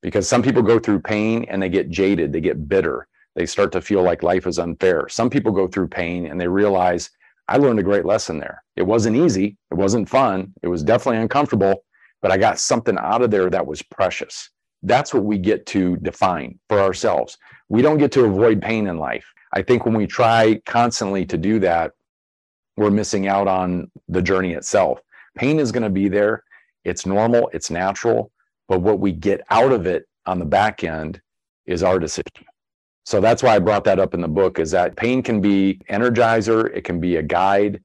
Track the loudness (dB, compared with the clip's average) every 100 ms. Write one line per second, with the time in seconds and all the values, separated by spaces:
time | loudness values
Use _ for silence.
0 | -2 -2 0 0 2 2 4 2 2 -2
1 | -2 -4 -2 -2 -4 -6 -2 -2 -2 0
2 | 0 2 0 -2 -4 -4 -2 0 0 -4
3 | -10 _ _ -8 -6 0 0 -2 -2 2
4 | 2 0 0 0 -2 -4 -4 0 2 2
5 | -2 -2 0 0 0 0 -2 -2 -4 -4
6 | -6 -6 -6 -4 -2 2 2 2 2 0
7 | -6 _ _ _ -4 2 2 2 0 0
8 | 0 -2 -2 -8 -8 -14 _ -6 0 0
9 | 2 2 2 2 -2 -4 _ -2 0 0
10 | 0 0 2 0 -6 -8 -6 -4 0 0
11 | 2 -2 0 0 0 2 2 0 _ _
12 | _ _ 0 2 2 0 -2 -2 0 -2
13 | -2 0 2 2 2 0 -4 -8 -12 -2
14 | -2 -2 -12 -14 -18 _ _ _ 0 0
15 | 2 -2 0 -2 0 -2 -2 -2 0 0
16 | -4 -2 -2 -2 -8 -16 _ 0 2 0
17 | -2 -2 -4 -10 _ -20 _ 2 4 4
18 | 2 4 2 4 4 2 0 -2 -2 -4
19 | -6 -8 -12 _ _ -6 0 0 2 0
20 | -2 0 2 6 4 2 0 0 0 0
21 | -4 -2 -2 -4 0 0 2 0 -2 _
22 | _ _ _ _ _ _ _ -2 2 2
23 | 0 -4 0 0 0 0 -2 -4 -8 -18
24 | _ -2 0 0 0 -6 -2 2 2 -2
25 | _ -20 -20 -4 -2 0 0 -2 -2 0
26 | 0 2 0 0 _ _ _ _ -10 -8
27 | -4 0 2 2 0 -4 -8 -4 -4 -2
28 | 0 0 -2 _ _ _ _ 0 2 0
29 | 0 -2 -2 -2 0 2 4 2 0 -4
30 | -6 _ -6 -4 0 0 0 -2 -8 -6
31 | -8 -12 _ _ _ _ -6 -2 2 2
32 | 0 -6 -10 _ _ _ _ _ _ _
33 | -4 0 2 4 4 4 4 2 2 2
34 | 0 -2 -4 0 0 0 -2 0 0 -2
35 | -2 -2 0 0 2 2 2 -2 -6 -2
36 | 0 2 2 2 2 2 0 -4 -6 -4
37 | -2 -2 0 0 2 2 0 -2